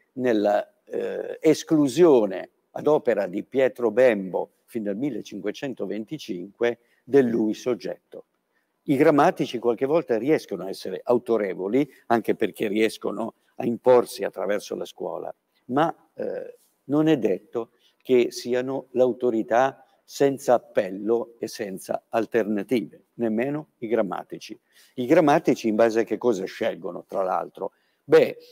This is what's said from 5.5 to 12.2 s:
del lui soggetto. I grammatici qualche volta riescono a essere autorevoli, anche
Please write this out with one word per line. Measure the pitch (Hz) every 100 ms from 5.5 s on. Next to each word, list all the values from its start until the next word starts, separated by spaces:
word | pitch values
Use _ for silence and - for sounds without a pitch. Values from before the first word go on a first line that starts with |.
| - 139 113 104 101 107 156 - 90 101 - 120 117 _ _
del | - 139 123
lui | 113 110
soggetto. | 104 127 110 90 - _ 90 - _ _ _ _ _
I | - 139
grammatici | 156 143 165 185 135 120
qualche | 117 110 135
volta | 165 - 113
riescono | 131 156 - 90
a | 92
essere | 92 101 92
autorevoli, | - 120 - 113 101 87 95 127 147 - -
anche | 117